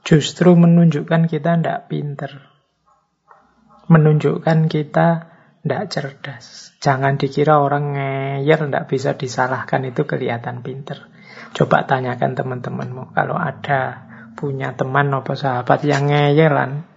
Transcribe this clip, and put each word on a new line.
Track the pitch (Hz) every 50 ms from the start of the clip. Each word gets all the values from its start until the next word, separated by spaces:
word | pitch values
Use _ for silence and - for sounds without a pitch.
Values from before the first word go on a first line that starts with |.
justru | _ - 165 151 131 - - - 165 180 175
menunjukkan | 170 170 170 170 170 170 165 147 147 - - 165 165 165 165
kita | - 151 147 165 170 165
ndak | 160 - - - - _ 156
pinter. | 151 147 147 143 - 147 135 - 139 - _ _ _ _ _ _ _ _ _ _ _ _ _ _ _ _ _ - _ _ _ _ _ _ _ _ _ _ - 170
Menunjukkan | 160 151 156 151 151 - 143 - 175 - 160 165 160 160 156 -
kita | 156 147 143 - 165 165 170 165 165 165 - _ _ _ _ _ _
ndak | _ 147 131 143 208 180 -
cerdas. | 160 139 139 - - _ 143 127 - - - - - - - _ _
Jangan | - 143 135 131 135 139 139 139
dikira | - 139 139 - 147 151 156 147
orang | 143 139 143 147 147 147 143
ngeyel, | 139 139 135 135 139 135 139 139 139 139 143 156 151 156 143 135
ndak | 139 - -
bisa | - 131 - 143 139
disalahkan | - 139 127 - - 131 127 131 123 - - - 135 131
itu | 131 123 - 151 -
kelihatan | 151 135 127 123 120 120 120 123 123 123 120
pinter. | 135 131 135 143 - 143 - - - _ - - - - - - -
Coba | - - 147 - - - - -
tanyakan | 139 131 127 127 127 123 135 135 131
teman-temanmu, | 135 135 127 127 123 117 131 127 127 131 127 123 127 - - -
kalau | - - 135 143
ada | 165 170 147 131 - - - 143 135 131 127 123 - - - - - - - -
punya | - - 143 135 135 135 135 -
teman | - 135 131 131 143 143 143 139
apa | 135 - - 143
sahabat | 131 - 135 127 123 123 - 143 135
yang | 147 147 143 139 143 143 147
ngeyelan | 147 147 143 143 147 160 156 143 139 135 131 135 147 165 _ _